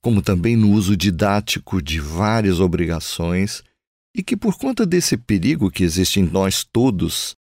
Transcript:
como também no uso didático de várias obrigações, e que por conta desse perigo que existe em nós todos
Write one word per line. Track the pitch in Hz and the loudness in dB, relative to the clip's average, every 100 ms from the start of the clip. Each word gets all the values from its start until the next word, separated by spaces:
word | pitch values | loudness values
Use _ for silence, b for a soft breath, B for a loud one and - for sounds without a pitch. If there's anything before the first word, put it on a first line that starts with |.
como | 123 104 | 2 0
também | 104 90 110 117 | 2 0 2 4
no | 107 | 4
uso | 104 95 101 | 4 2 2
didático | 98 80 104 104 107 - - 95 | 0 2 0 0 -2 -8 -4 -6
de | 73 80 | -2 -6
várias | 73 82 104 113 104 87 | -4 -2 0 2 2 2
obrigações, | 92 82 82 80 - - 85 90 98 - _ _ _ _ _ - | 2 2 -2 -4 -6 -6 -2 -2 -2 -6 _ _ _ _ _ -10
e | |
que | 190 220 | -4 -2
por | 226 - | -2 -2
conta | 262 240 202 | -4 -2 2
desse | 180 - 117 | 2 0 -4
perigo | - 104 98 160 95 | 0 0 0 0 -2
que | - | 0
existe | 90 80 90 101 | 0 2 0 2
em | |
nós | 90 95 95 - | 2 2 0 -2
todos | - 117 131 92 82 - - - | -4 0 0 0 -4 -4 -8 -12